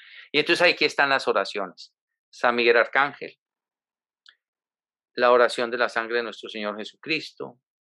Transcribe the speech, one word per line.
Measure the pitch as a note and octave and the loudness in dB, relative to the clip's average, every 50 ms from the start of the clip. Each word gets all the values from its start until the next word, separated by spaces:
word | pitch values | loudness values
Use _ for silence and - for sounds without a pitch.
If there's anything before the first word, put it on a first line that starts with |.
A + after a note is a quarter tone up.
| - - - - - - - | -20 -20 -20 -20 -12 -4 -2
Y | D3 | -2
entonces | D3 E3+ E3+ E3 F3 | 2 2 2 4 4
aquí | F3 D#3 - D3+ | 2 4 2 0
están | C#3+ - - C#3+ C#3 | -2 2 2 2 2
las | C3+ B2+ - B2 | 2 0 0 0
oraciones. | A2+ G2+ G2 - - G2+ G2 F2+ - - - - _ _ _ _ _ _ _ _ | 0 0 0 -2 -4 -8 -8 -8 -10 -16 -20 -20 _ _ _ _ _ _ _ _
San | _ - - B2 A#2+ | _ -2 -2 0 0
Miguel | A#2+ A#2 A#2 A#2 | 2 4 4 4
Arcángel, | A#2 A2 - - C3+ C#3 C#3+ C3+ - - - - _ _ _ _ _ _ _ _ _ _ _ _ _ _ _ _ _ _ _ _ _ _ _ _ _ _ _ _ _ _ _ _ _ _ _ - | 4 4 2 2 0 0 0 -4 -10 -16 -16 -18 _ _ _ _ _ _ _ _ _ _ _ _ _ _ _ _ _ _ _ _ _ _ _ _ _ _ _ _ _ _ _ _ _ _ _ -4
la | B2 B2 B2 B2 | 0 2 4 6
oración | A#2+ A#2+ A2+ - - A#2+ A#2 | 6 4 2 0 -2 -6 -4
de | A#2+ A#2+ | -2 -2
la | A#2+ A2 | -4 -2
sangre | - A#2 A2+ A2+ A#2 A#2+ | -4 -6 -6 -4 -4 -4
de | A#2 | -4
nuestro | A2 G2+ - - A#2 | -6 -10 -14 -16 -14
Señor | - A2 G#2 G#2 G#2 | -10 -8 -8 -8 -8
Jesucristo, | G#2+ G#2 - - _ - C#3+ D#3+ D3+ - - - - C#3 C3 B2 _ _ _ _ _ _ | -8 -12 -16 -16 _ -8 -8 -6 -6 -8 -10 -14 -14 -16 -16 -16 _ _ _ _ _ _